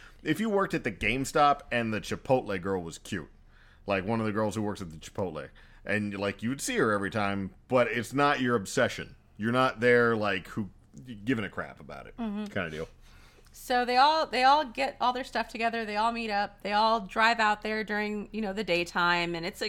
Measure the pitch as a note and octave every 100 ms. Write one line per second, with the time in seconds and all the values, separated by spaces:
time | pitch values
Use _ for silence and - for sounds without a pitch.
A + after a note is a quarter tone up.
0 | - - D#3 D#3 A3+ G3+ F#3+ E3 B2+ F2+
1 | G#2+ B2+ C3 D#3+ D3 C#3 - A#2+ A2+ G#2+
2 | - G2 - C3 G#2+ F#2+ F#2 F#2+ E2 -
3 | - F#2+ D2 - - - - - - G2
4 | F#2 A2+ A2 G#2 G#2+ G#2 G#2 F#2+ F2+ D#2+
5 | - - F#2+ D#2 C2+ - - - - G#2
6 | G#2 G2+ G2+ G2 A2+ C#3 - A#3+ B2 G#2
7 | G2 A2 G2+ G2 F#2+ - - - A#2 A#2
8 | A2 C3 C#3+ C3 B2+ A#2+ F#2+ - A2+ -
9 | D#2 - _ - G#2+ B2+ C3 G2 B2 A#2+
10 | A#2 A2+ G#2 F#2+ - - G2 - - -
11 | C3 G#2+ G#2 A#2+ F#2+ - D2+ C2 D2 C#2
12 | A#1 - A3+ G#3 G#3 G#2+ E2 D#2 E2 -
13 | - - - - - - - B3 B3 B3
14 | C#4+ D#4+ D4+ A#3+ C4 D4 C#4 G#3+ C4+ -
15 | A#3+ B3 B3+ A#3 A3+ G#3+ A3+ A3+ G#3+ G#3
16 | A3+ A#3 A3+ G3+ G3+ - G3 G#3 A3 A3+
17 | F#3+ - A3+ A3+ G#3+ G#3 G#3+ G#3+ G#3+ G#3
18 | G#3 G#3 - G#3+ G#3 F#3+ F#3 F3 F3 F#3
19 | F3 F3 F3 E3+ E3+ -